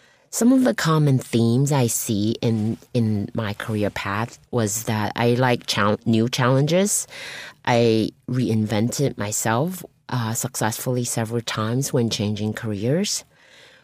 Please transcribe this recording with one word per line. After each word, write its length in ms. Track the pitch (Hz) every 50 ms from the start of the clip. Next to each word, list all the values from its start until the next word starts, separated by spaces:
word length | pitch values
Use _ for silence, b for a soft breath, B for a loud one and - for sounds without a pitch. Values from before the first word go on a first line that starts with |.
| B B B B B B
Some 220 | - - 233 240 269
of 100 | 262 254
the 120 | 240 214
common 420 | - - 160 160 156 151 143 135 123
themes 540 | - - - 117 113 117 117 127 143 139
I 160 | 151 139 123 113
see 480 | - - - - 113 98 104 110 117 -
in, 380 | - 120 113 110 104 110 113 - - _ -
in 380 | 123 113 110 107 101 101 - -
my 220 | 120 113 101 104
career 340 | - - - 110 104 104 95
path 480 | - - - 101 98 104 117 117 - - _ _
was 320 | - 123 110 104 101 - -
that 280 | - 110 107 104 101 -
I 140 | - 117 120
like 360 | 120 120 131 127 123 - -
chal-, 320 | - - 113 101 104 104 - -
new 240 | 110 113 110 113 120
challenges. 800 | - - 123 123 135 135 143 151 165 185 196 202 - - - B B B B B B B B B B B -
I 460 | - 123 117 117 117 110 110 107 - - _ _ -
reinvented 880 | 131 131 123 87 113 110 107 104 113 104 113 120 - - 143 131 - -
myself, 640 | 104 104 107 - - 117 110 120 147 180 185 - - - - _ _ -
uh, 280 | 110 123 113 110 113
successfully 680 | - - 120 - - 120 107 110 - - 131 127 123 120
several 380 | - - 120 117 110 120 120
times 500 | 113 - - 113 107 110 120 127 139 -
when 200 | - 135 117 110
changing 420 | 104 - 101 104 107 101 107 107 104
careers. 720 | - - 113 104 98 104 123 143 175 208 - - - - B B B B B B B B B B B